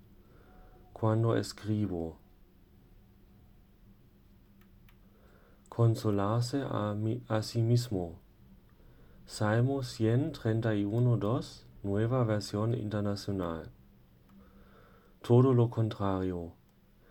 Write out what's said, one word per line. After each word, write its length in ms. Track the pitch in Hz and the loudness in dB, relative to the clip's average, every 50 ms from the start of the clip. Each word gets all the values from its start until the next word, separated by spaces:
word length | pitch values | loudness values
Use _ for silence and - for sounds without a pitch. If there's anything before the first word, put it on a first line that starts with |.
| - - - - - - - - - - - - - - - - - - - | -20 -20 -20 -20 -20 -20 -20 -20 -20 -20 -20 -20 -20 -20 -20 -20 -20 -20 -8
cuando 420 | - 113 110 110 110 113 117 113 | -2 0 0 2 2 2 2 2
escribo. 800 | 113 107 - - - - 104 110 107 107 90 90 85 82 80 80 - - - - - - - - - - - - - - - - - - - - - - - - - - - - - - - - - - - - - - - - - - - - - - - - - - - - - - - - - - - - - - - - - - - - - - - | 0 -2 -4 -8 -10 -6 -4 -2 -2 -2 -2 -4 -4 -6 -8 -10 -14 -20 -20 -20 -20 -20 -20 -20 -20 -20 -20 -20 -20 -20 -20 -20 -20 -20 -20 -20 -20 -20 -20 -20 -20 -20 -20 -20 -20 -20 -20 -20 -20 -20 -20 -20 -20 -20 -20 -20 -20 -20 -20 -20 -20 -20 -20 -20 -20 -20 -20 -20 -20 -20 -20 -20 -20 -20 -20 -20 -20 -20 -20 -20 -20 -20 -20 -20 -20 -20 -8
Consolarse 920 | - - 117 113 110 113 - 110 101 98 98 101 113 120 120 123 - 139 135 | 0 2 4 4 4 2 0 0 0 2 2 0 0 0 -2 -2 -2 -4 -4
a 300 | 131 120 107 104 104 104 | -2 -2 -2 -2 -2 -2
mi-, 280 | 104 107 110 113 123 - - | -2 -2 -2 -4 -4 -4 -2
a 140 | 110 110 | -2 -2
sí 200 | 107 - - 117 | -2 -2 -2 0
mismo. 580 | 113 113 120 123 120 - 101 92 87 82 85 - - - - - - - - - - - - - - - - - - - - - - | 2 4 4 2 2 0 -4 -4 -4 -6 -10 -14 -20 -20 -20 -20 -20 -20 -20 -20 -20 -20 -20 -20 -20 -20 -20 -20 -20 -20 -20 -20 -20
Salmo 580 | - - - 110 104 110 117 120 135 139 135 127 | -16 -6 -2 0 2 2 2 2 2 0 -2 -4
ciento 580 | 123 - - 110 110 117 127 151 160 - - | -6 -4 0 2 2 4 2 2 0 -4 -4
treinta 340 | - 110 110 113 110 113 107 | -2 0 0 0 0 0 0
y 80 | 101 101 | 0 0
uno 340 | 101 107 117 123 123 117 101 | 0 0 2 4 4 4 2
dos, 480 | 98 104 120 151 170 - - - - - - - - | 2 0 0 -2 -4 -6 -12 -20 -20 -20 -18 -10 -6
Nueva 400 | 101 98 104 113 117 131 131 120 | -2 0 0 0 0 0 0 0
Versión 500 | 110 107 104 101 - - 104 107 113 120 | 0 0 -2 -2 -4 -2 -2 0 0 -2
Internacional. 960 | - 107 104 107 104 104 101 101 101 - 104 98 95 87 85 82 80 78 117 - - - - - - - - - - - - - - - - - - - - - - - - - - - - - - | -2 -4 -4 -4 -2 -2 -2 -4 -4 -4 -4 -4 -4 -4 -4 -6 -8 -10 -14 -18 -20 -20 -20 -20 -20 -20 -20 -20 -20 -20 -20 -20 -20 -20 -20 -20 -20 -20 -20 -20 -20 -20 -20 -20 -20 -20 -20 -20 -10
Todo 320 | - - 120 123 127 135 127 | 2 4 6 6 8 6 6
lo 160 | 120 117 117 | 6 4 4
contrario. 840 | 117 113 113 107 - - 101 98 95 95 95 92 90 87 85 85 - - _ _ _ _ _ _ _ - - - | 2 0 -2 -2 -2 -2 -2 0 0 0 0 -2 -2 -4 -6 -8 -12 -16 _ _ _ _ _ _ _ -20 -20 -20